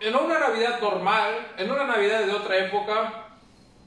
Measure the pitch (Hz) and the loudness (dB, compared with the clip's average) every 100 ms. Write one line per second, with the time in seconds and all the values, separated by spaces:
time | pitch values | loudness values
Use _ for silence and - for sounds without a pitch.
0 | 214 262 330 311 269 220 233 240 208 185 | 0 0 2 2 2 2 0 0 0 0
1 | 190 220 208 233 - - 208 285 262 220 | 2 2 2 -2 -8 -6 -2 -2 0 2
2 | 202 220 196 202 196 190 185 202 208 214 | 2 2 0 -2 0 0 0 -2 0 -2
3 | 220 - - - - - - - | -2 -6 -14 -20 -20 -20 -20 -20